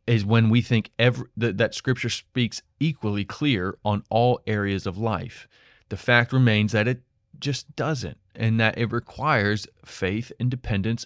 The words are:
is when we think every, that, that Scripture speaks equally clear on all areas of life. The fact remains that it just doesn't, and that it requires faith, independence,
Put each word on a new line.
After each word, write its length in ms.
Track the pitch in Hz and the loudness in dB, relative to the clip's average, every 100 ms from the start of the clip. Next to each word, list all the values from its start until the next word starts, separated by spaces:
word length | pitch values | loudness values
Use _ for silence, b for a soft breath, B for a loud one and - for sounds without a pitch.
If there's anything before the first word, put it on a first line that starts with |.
| - | 0
is 200 | 117 101 | 0 4
when 240 | 117 110 | 4 6
we 120 | 120 | 4
think 300 | - 113 - - | 4 0 0 0
every, 260 | 120 123 - - | 2 0 -6 -2
that, 200 | 113 98 | -2 2
that 160 | 110 | 0
Scripture 360 | - - 127 117 | 0 -4 -2 -4
speaks 520 | - - 131 117 - - - | -6 -6 -2 -2 -4 -12 -4
equally 420 | 160 - 107 101 | -2 -2 -2 -2
clear 540 | 98 - 151 107 92 - 104 | -4 -2 0 0 -2 -4 -2
on 180 | 104 - | -2 0
all 320 | 110 123 120 - | 2 2 0 -2
areas 400 | 107 101 98 95 | -2 0 -2 -4
of 120 | 90 | -4
life. 500 | 113 95 90 - - b b b - | -4 -4 -8 -14 -20 b b b -12
The 100 | 101 | -6
fact 360 | - 120 117 | 2 2 2
remains 400 | 131 123 107 107 | 2 4 4 2
that 140 | 107 110 | 2 0
it 140 | 127 _ _ _ - | -2 _ _ _ -10
just 340 | 143 131 - - | -6 -6 -8 -6
doesn't, 400 | 135 143 90 - _ - | -4 -4 -6 -12 _ -4
and 240 | 113 113 | 0 2
that 180 | 110 - | 2 0
it 140 | 101 | -2
requires 760 | 117 - - 147 131 101 104 - _ - | -4 -8 -4 0 2 2 0 -4 _ -20
faith, 480 | - 92 107 123 - | -6 -4 -4 -6 -6
independence, 680 | 123 127 - 101 107 117 | -4 -4 -4 -2 -2 -4